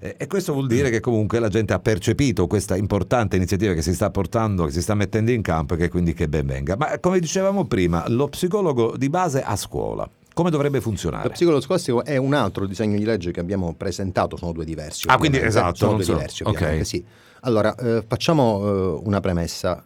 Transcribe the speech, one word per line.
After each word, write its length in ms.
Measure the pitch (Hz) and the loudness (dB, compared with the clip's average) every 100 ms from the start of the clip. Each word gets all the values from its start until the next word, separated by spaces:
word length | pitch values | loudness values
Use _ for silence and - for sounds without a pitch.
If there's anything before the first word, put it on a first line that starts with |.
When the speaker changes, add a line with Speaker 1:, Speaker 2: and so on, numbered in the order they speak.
Speaker 1:
Eh, 140 | 98 - | -12 -10
e 80 | 139 | -4
questo 260 | 196 180 | -4 -2
vuol 140 | 139 135 | -2 2
dire 240 | 120 139 | 2 2
che 100 | 113 | 0
comunque 380 | - 113 104 120 | 0 0 2 2
la 100 | 113 | 2
gente 240 | 104 101 | 2 2
ha 60 | 92 | 0
percepito 680 | - 104 - 110 143 95 87 | 2 0 0 2 2 2 2
questa 300 | 104 - 95 | 0 0 -2
importante 600 | 104 101 90 127 101 92 | 0 0 2 2 2 2
iniziativa 360 | 90 95 104 | 2 2 2
che 80 | 82 | 0
si 120 | 85 | 0
sta 160 | 85 101 | 0 0
portando, 540 | 98 92 117 110 98 80 | 0 -2 0 0 0 0
che 60 | |
si 100 | 76 | -2
sta 120 | 82 | -2
mettendo 360 | 104 101 110 110 | 0 0 0 0
in 120 | 123 | 0
campo 320 | 92 80 73 | 0 0 0
e 20 | 87 | 0
che 120 | 85 | 0
quindi 260 | 90 87 | 2 0
che 140 | 80 78 | 0 0
ben 180 | 76 69 | 0 -2
venga. 300 | 67 69 98 | -4 -4 -2
Ma 220 | 151 143 | -2 0
come 200 | 185 185 | 2 2
dicevamo 460 | 165 190 190 196 - | 0 0 0 0 0
prima, 380 | 113 87 85 - | 2 2 2 0
lo 200 | 117 143 | 0 0
psicologo 680 | - 185 208 185 127 117 120 | -2 -2 0 0 2 0 0
di 120 | 135 | -2
base 340 | 170 180 135 | 0 0 -2
a 140 | - 101 | -2 -4
scuola, 520 | - 69 53 53 50 _ _ | -4 -4 -4 -4 -8 _ _
come 180 | - 175 | -2 0
dovrebbe 300 | 151 143 135 | 2 0 0
funzionare? 440 | 113 98 85 58 | -2 -4 -4 -2
Speaker 2:
Lo 60 | 50 | -4
psicologo 300 | - 175 147 | 2 4 4
scolastico 420 | 123 185 175 120 | 2 -2 2 0
è 120 | - 139 | 0 0
un 180 | 135 | 2
altro 320 | 147 104 92 98 | 2 0 -2 -4
disegno 300 | 92 110 104 | -2 0 0
di 60 | |
legge 260 | 107 110 87 | 0 0 -2
che 100 | 85 | -4
abbiamo 340 | 87 98 87 - | -4 -2 -2 -4
presentato, 600 | 95 90 95 92 90 - | -6 -4 -4 0 -2 -4
sono 160 | 85 | -8
due 120 | 82 | -6
diversi, 420 | 78 78 76 - - | -6 -8 -8 -8 2
Speaker 1:
Ah, 80 | 131 | 4
quindi 200 | 156 135 | 4 2
Speaker 2:
ovviamente. 200 | 113 107 | 2 2
Speaker 1:
esatto, 180 | 90 87 | 2 2
Speaker 2:
Sono 140 | 107 | 2
Speaker 1:
non 80 | 107 | 2
Speaker 2:
due 80 | 90 | 0
Speaker 1:
so. 60 | |
Speaker 2:
diversi, 280 | 85 67 - | 0 -2 -4
ovviamente, 360 | 98 104 82 78 | -2 0 0 0
Speaker 1:
Ok. 60 | - | -2
Speaker 2:
sì. 180 | 90 - - - - 127 | -4 -8 -20 -20 -10 0
Allora, 280 | 110 104 - | 2 2 0
eh, 260 | 123 113 107 | 0 0 0
facciamo, 560 | 123 - 160 120 101 | -2 2 4 4 2
eh, 360 | 101 98 92 80 | 0 0 0 -2
una 160 | 107 101 | 0 0
premessa. 640 | 95 87 85 - 92 85 | 2 0 -2 -4 -4 -4